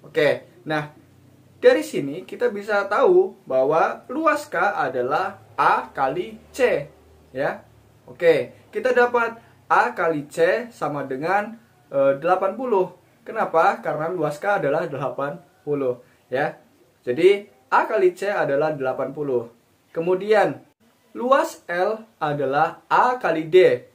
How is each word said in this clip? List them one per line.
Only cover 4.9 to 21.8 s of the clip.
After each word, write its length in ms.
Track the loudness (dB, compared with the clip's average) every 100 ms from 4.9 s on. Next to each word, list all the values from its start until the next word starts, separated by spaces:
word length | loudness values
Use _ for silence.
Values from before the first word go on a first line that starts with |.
| -2 -2 -2 -4 -8 -16 0
A 320 | 2 2 -2 -4
kali 400 | -2 -2 -10 -14 -16
C, 320 | -2 0 0 -6 _ _ _ _
ya. 320 | -6 -6 -6 -16 _ _ _
Oke, 640 | -20 0 4 4 0 -12 _
kita 240 | -4 0
dapat 480 | 2 2 2 -2 -6 _ _ _
A 240 | 2 2 -2
kali 320 | -2 -2 -6
C 400 | 0 0 0 -4
sama 400 | -8 -6 -6 -8
dengan, 480 | -6 -2 -2 -2 -14 _ _ _
eh, 320 | 2 2 2
delapan 320 | 0 2 0
puluh. 400 | -4 0 0 0 -6 _ _
Kenapa? 560 | -10 -4 0 2 2 0
Karena 320 | -6 -4 -4
luas 240 | -2 -4 -2
K 240 | -2 0
adalah 240 | 0 -2
delapan 560 | -4 -6 -6 -6 -8 -8 -18 _
puluh, 400 | -6 -2 -2 -4 _ _ _
ya. 320 | -4 -4 -6 _ _ _ _
Jadi, 560 | -6 2 4 4 -2 _ _
A 160 | 0
kali 320 | 2 2 2
C 160 | 2 -4
adalah 400 | -2 0 0 0
delapan 400 | -2 -4 -4 -6
puluh. 400 | -6 -2 -2 -4 _ _ _ _
Kemudian, 720 | -6 -2 -2 2 2 2 -2 _ _ _ _ _ -8
luas 480 | 2 2 2 -8 -8
L 400 | -2